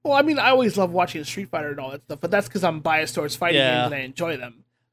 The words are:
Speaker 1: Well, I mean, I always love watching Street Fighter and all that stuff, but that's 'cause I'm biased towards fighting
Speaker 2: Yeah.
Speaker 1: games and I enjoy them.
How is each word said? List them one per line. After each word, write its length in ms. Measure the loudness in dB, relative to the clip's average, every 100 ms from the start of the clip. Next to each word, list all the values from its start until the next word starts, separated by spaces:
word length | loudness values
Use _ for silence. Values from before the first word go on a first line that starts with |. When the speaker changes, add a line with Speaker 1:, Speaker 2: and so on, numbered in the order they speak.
Speaker 1:
Well, 100 | 2
I 80 | 2
mean, 160 | 4 2
I 100 | 4
always 260 | 4 4 2
love 120 | 0
watching 320 | 2 -2 -4
Street 260 | -8 -10 -8
Fighter 180 | -6 -6
and 80 | -8
all 120 | -10
that 120 | -12
stuff, 140 | -12 -8
but 100 | 0
that's 180 | 0 0
'cause 160 | -2
I'm 160 | -2 0
biased 340 | 0 0 0
towards 220 | -4 -4 -2
fighting 240 | 2 4
Speaker 2:
Yeah. 220 | 4 2
Speaker 1:
games 100 | 0
and 20 |
I 100 | -2
enjoy 320 | -8 -6 -4 -4
them. 260 | -10 -16 _ _ _